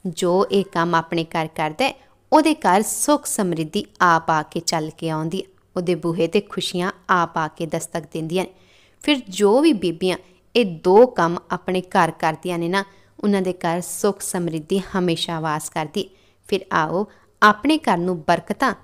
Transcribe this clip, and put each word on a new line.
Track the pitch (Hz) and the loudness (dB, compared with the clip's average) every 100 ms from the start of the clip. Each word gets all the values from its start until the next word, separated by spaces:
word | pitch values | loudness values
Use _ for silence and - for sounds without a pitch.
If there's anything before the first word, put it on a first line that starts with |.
| 190 | -8
ਜੋ | 165 175 180 196 | -4 0 2 2
ਇਹ | 196 | 0
ਕੰਮ | 190 170 170 | 0 -2 0
ਆਪਣੇ | 165 165 165 | 0 0 -4
ਘਰ | 160 170 160 | -2 -4 -6
ਕਰਦਾ | - 156 156 | -4 -6 -2
ਹੈ, | 262 - _ _ _ | -2 -2 _ _ _
ਉਹਦੇ | 302 311 | 4 4
ਘਰ | 302 190 185 | 2 4 2
ਸੁੱਖ | 220 - - 294 - | 2 -2 0 0 0
ਸਮਰਿੱਧੀ | - 185 165 156 208 - _ | -4 -2 -2 -4 -6 -6 _
ਆਪ | 180 165 165 | 4 4 2
ਆ | 156 | -2
ਕੇ | 151 - | -2 -8
ਚੱਲ | - 165 156 | -4 -4 -6
ਕੇ | - 165 | -8 -6
ਆਉਂਦੀ | 156 160 190 | -4 -4 -6
ਹੈ, | - _ _ 185 | -10 _ _ -6
ਉਹਦੇ | 175 | -2
ਬੂਹੇ | 165 170 170 165 | -2 -2 -2 0
'ਤੇ | 208 | 0
ਖੁਸ਼ੀਆਂ | 208 - - 180 180 - - | -2 -8 -6 -4 -4 -6 0
ਆਪ | 185 170 170 | 2 2 -2
ਆ | 156 | -6
ਕੇ | - 165 | -6 -6
ਦਸਤਕ | 165 - 170 160 | -6 -6 -10 -8
ਦਿੰਦੀਆਂ | 165 160 180 | -8 -4 -4
ਨੇ। | 180 _ _ _ _ _ | -4 _ _ _ _ _
ਫਿਰ | - 285 214 | -2 -2 -4
ਜੋ | 185 202 240 | 0 4 6
ਵੀ | 320 | 4
ਬੀਬੀਆਂ | 220 175 165 185 175 _ _ _ 247 | 2 -2 -2 -2 -4 _ _ _ 0
ਇਹ | |
ਦੋ | 214 160 180 196 254 | 0 0 4 6 6
ਕੰਮ | - 165 175 _ | 4 0 -2 _
ਆਪਣੇ | 175 - 185 | -8 -2 -4
ਘਰ | 180 202 165 | 0 0 0
ਕਰਦੀਆਂ | - 165 156 180 170 | 0 -4 -4 -6 -4
ਨੇ | 170 | -2
ਨਾ, | 196 196 - _ - | -2 -4 -16 _ -4
ਉਹਨਾਂ | 208 202 | 0 0
ਦੇ | 185 | 0
ਘਰ | 180 175 170 | -4 -4 -4
ਸੁੱਖ | 170 - 208 196 | -6 -2 -2 -2
ਸਮਰਿੱਧੀ | - 185 170 160 147 196 - 196 | -6 -4 -4 -6 -2 -4 -2 -2
ਹਮੇਸ਼ਾ | 180 165 - 165 | 0 -2 -4 -4
ਵਾਸ | 160 151 - | -4 -4 -4
ਕਰਦੀ। | 165 151 202 - _ _ _ - | -6 -6 -6 -8 _ _ _ -4
ਫਿਰ | 190 - | -4 -2
ਆਓ | 175 160 170 208 _ _ _ | -2 0 -2 -4 _ _ _
ਆਪਣੇ | 214 208 277 311 | 4 4 0 2
ਘਰ | 247 175 | 2 0
ਨੂੰ | 180 175 | 0 -2
ਬਰਕਤਾਂ | 151 170 - - 262 190 | 0 -2 -2 -2 -2 -2